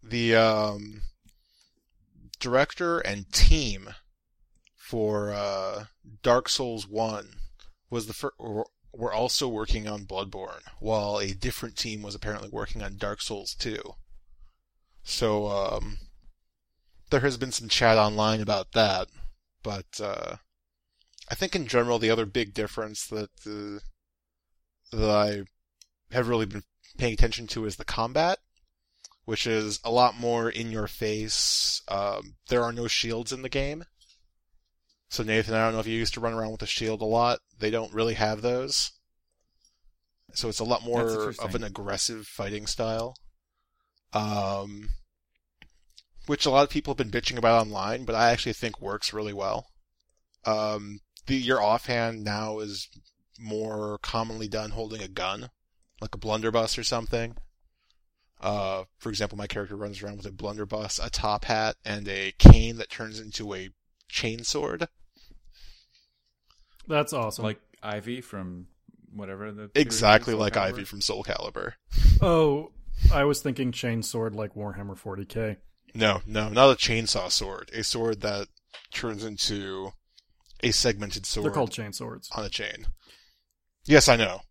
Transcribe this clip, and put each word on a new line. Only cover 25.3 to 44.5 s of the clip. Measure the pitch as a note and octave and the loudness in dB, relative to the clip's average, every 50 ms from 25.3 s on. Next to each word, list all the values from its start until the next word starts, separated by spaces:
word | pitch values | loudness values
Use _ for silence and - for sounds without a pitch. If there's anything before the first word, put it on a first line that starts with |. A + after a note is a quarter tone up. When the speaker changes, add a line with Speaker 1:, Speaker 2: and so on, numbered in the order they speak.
| G#2 G2+ G2 - _ _ _ _ _ _ - _ _ _ _ _ - | 0 -6 -10 -14 _ _ _ _ _ _ -20 _ _ _ _ _ -2
Speaker 1:
have | B2+ B2 | -2 0
really | A2+ A#2+ A2+ A2 | 2 0 0 0
been | G2+ G2+ G#2 - _ _ _ _ - - | -2 -6 -12 -12 _ _ _ _ -20 -8
paying | - B2+ A#2+ A2 | -2 -2 -2 4
attention | G#2 C3 A2+ G#2 A#2+ A#2 | 4 4 4 4 -6 -10
to | G#2 - A#2 A2 | -10 -8 -6 -6
is | G#2+ G2 | -8 -8
the | - - | -10 -10
combat, | - - - A2+ A#2+ B2+ D3 D#3+ F3 F#3+ - _ _ _ _ _ _ _ _ _ _ _ _ _ - _ _ _ | -8 -4 -4 -4 -2 0 0 2 2 0 -4 _ _ _ _ _ _ _ _ _ _ _ _ _ -20 _ _ _
which | - A2+ - - | -6 -4 -4 -2
is | A#2+ A2+ A2 G#2+ G#2+ G#2 - - | -2 0 -2 -2 -4 -6 -6 -4
a | A#2 | 0
lot | A#2 B2 B2 B2 G#2 A#2 | 4 4 4 4 2 0
more | A#2+ A#2 A#2+ A#2 A2+ A#2 | -2 -2 0 0 -2 -2
in | - A2 A#2 A2+ | -4 -4 -8 -6
your | A2 A2 G#2 | -6 -6 -6
face. | G2 - - A#2 G#2+ G#2+ G#2+ G#2+ G#2+ - - - - - - - - - - - | -6 -6 -6 -4 -4 -2 -4 -4 -4 -2 -2 0 0 0 0 0 -2 -2 -4 -6
Um, | - G2 G2 G2+ G2+ G2 G2+ G2 G2 G2+ _ _ - | -6 -4 -4 -2 -2 -4 -6 -10 -14 -20 _ _ -2
there | B2+ A#2+ A#2+ | 0 0 0
are | A#2+ A#2 | 0 -4
no | A#2+ A#2+ | -6 -4
shields | A2+ - - - A#2 A2+ A#2 A#2+ A2 | -2 -2 -2 -2 -2 -4 -6 -6 -8
in | C3 B2+ | -10 -10
the | C3 | -10
game. | C3 - C#3 C3+ C#3 D3+ D#3+ F3 _ _ _ _ _ _ _ _ _ _ _ _ _ _ _ _ _ _ _ _ _ _ _ _ _ | -6 -4 -4 -4 -4 -6 -8 -14 _ _ _ _ _ _ _ _ _ _ _ _ _ _ _ _ _ _ _ _ _ _ _ _ _
So | - - A2+ | -8 -6 -4
Nathan, | G#2+ A2 A2+ A2 - A2 | 0 0 0 0 0 0
I | A2 A2+ | 2 2
don't | A2+ A2+ | 2 0
know | A2+ | -2
if | G#2+ | -4
you | A2 A2+ | -4 -4
used | A2+ A2+ A2 - | -2 -2 -4 -4
to | A#2 | -4
run | A2+ A#2 | -4 -4
around | A2+ A2+ A2+ A2 A2 | -4 -4 -6 -6 -8
with | G#2+ | -8
a | G#2 | -8
shield | - - - A#2 A2 A2 G#2+ | -6 -6 -4 -2 -4 -4 -2
a | A2+ | -2
lot. | G#2+ A2+ A#2 A#2+ A#2+ B2 - _ _ _ - | 0 2 2 4 2 0 -2 _ _ _ -4
They | G#2+ G#2+ | -4 -2
don't | A2 A2+ A2+ - G#2+ | -2 -2 -4 -4 -2
really | G#2+ A2+ A#2 A2+ | -2 0 0 0
have | G#2+ A2 G#2+ A2 G#2+ | 0 0 0 -2 -2
those. | A2 B2 B2 B2 C3 C#3 - - - - _ _ _ _ _ _ _ _ _ _ _ _ _ _ _ _ _ _ _ - _ _ _ _ _ _ _ _ - | -2 -2 -2 -2 -4 -2 -2 -2 -2 -4 _ _ _ _ _ _ _ _ _ _ _ _ _ _ _ _ _ _ _ -20 _ _ _ _ _ _ _ _ -8
So | - - | -6 -6
it's | A#2 G2+ - | -4 -4 -4
a | A2+ | -2
lot | A#2 A#2+ A2+ | -2 -2 -2
Speaker 2:
That's | A2 | -2
Speaker 1:
more | A#2+ A#2+ A#2+ | -2 -2 0
of | A#2 A2+ A2 | 0 0 -2
Speaker 2:
interesting. | A2 G#2+ G#2+ A2 - A2+ G#2 F#2+ | -2 -4 -4 -6 -6 -8 -6 -6
Speaker 1:
an | A#2+ A2+ | -6 -6
aggressive | G#2 G2 - G2+ G2 G2 G2 - - A#2 A2 G#2 | -8 -10 -8 -6 -6 -4 -2 -2 -4 -4 -8 -14
fighting | - - - G#2 G2 G#2 G#2 G#2 | -14 -10 -8 -8 -6 -6 -8 -6
style. | - - - A#2 A2+ A2+ A2+ A2+ B2 C3 - - - _ _ _ _ _ _ _ _ _ _ _ _ _ _ _ _ - | -6 -4 -4 -4 -4 -2 -4 -6 -8 -10 -16 -20 -20 _ _ _ _ _ _ _ _ _ _ _ _ _ _ _ _ -4
Um, | G#2+ G#2+ G#2+ G#2 G#2 G2 F#2+ | -4 -2 -2 -2 -2 -2 -2